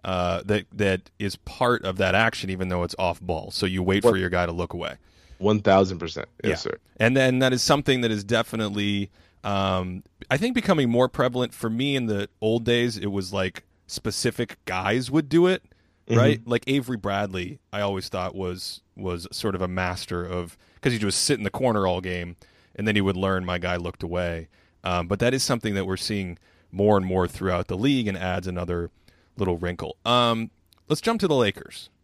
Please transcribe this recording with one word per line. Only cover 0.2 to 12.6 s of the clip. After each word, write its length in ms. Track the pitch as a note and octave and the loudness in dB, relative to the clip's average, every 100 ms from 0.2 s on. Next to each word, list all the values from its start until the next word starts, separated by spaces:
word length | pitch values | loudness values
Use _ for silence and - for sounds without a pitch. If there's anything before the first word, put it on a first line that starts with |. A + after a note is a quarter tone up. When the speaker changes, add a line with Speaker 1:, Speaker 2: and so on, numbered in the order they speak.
| F2 F2 | 0 -2
Speaker 1:
that, 220 | F#2+ G#2 - | 0 -2 -2
that 340 | G2+ G2+ F#2 - _ | -2 0 0 -4 _
is 180 | G2+ - | -6 -6
part 480 | - - B2 A#2+ | -14 -2 0 2
of 120 | F#2+ F#2+ | 0 0
that 180 | F#2+ | 2
action, 360 | F#2+ A2+ - F#2+ | 4 2 0 -6
even 180 | F#2 F#2 | -4 -2
though 140 | F2+ | -2
it's 120 | F2 - | -2 -2
off 200 | F2+ E2+ | -2 -2
ball. 320 | F2 D#2+ G2 | -4 -4 -4
So 140 | - | -4
you 180 | G2 F#2 | -2 0
wait 220 | F2+ G2 | 2 4
Speaker 2:
What 60 | A#2 | 6
Speaker 1:
for 60 | F#2+ | 4
your 100 | F2+ | 2
guy 160 | F2+ | 0
to 80 | E2+ | 0
look 220 | E2+ F2 | -2 -4
away. 220 | F2 D#2 - _ _ _ - | -6 -10 -10 _ _ _ -2
Speaker 2:
One 240 | G2 G#2+ | 2 4
thousand 380 | G2+ F#2+ F#2+ F2+ | 6 6 6 0
percent. 280 | E2 D#2+ - _ | -8 -8 -12 _
Yes, 60 | - | -4
Speaker 1:
Yeah. 60 | E2 - | -2 -4
Speaker 2:
sir. 60 | - _ - | -8 _ 0
Speaker 1:
And 180 | A2 C3 | 2 4
then 220 | C3 B2+ | 4 4
that 160 | C3 | 2
is 80 | B2+ | 2
something 400 | - D3 C#3 C3 | 2 2 4 2
that 80 | A#2+ | 2
is 140 | G#2 | -2
definitely, 840 | G2+ A2+ A2+ A2+ G#2+ G#2 G2+ G2+ G2 _ _ _ | 0 0 0 -4 -4 0 0 0 -2 _ _ _
um, 600 | G2+ G2+ G2 F#2 F#2 F2+ - _ - | -4 0 0 0 -2 -8 -14 _ -4
I 60 | C3+ | -2
think, 180 | A#3 | 0
becoming 360 | A#3+ - E3 B2 | 0 2 2 4
more 180 | A#2+ B2+ | 4 2
prevalent. 460 | - B2+ B2 B2 | 2 0 0 -4
For 160 | - A#2 | -4 -4
me 260 | A2+ C#3 C#3 | -2 0 0
in 80 | |
the 240 | A2+ G2+ G2+ _ | 0 -2 -4 _
old 220 | A2 A#2 | 0 0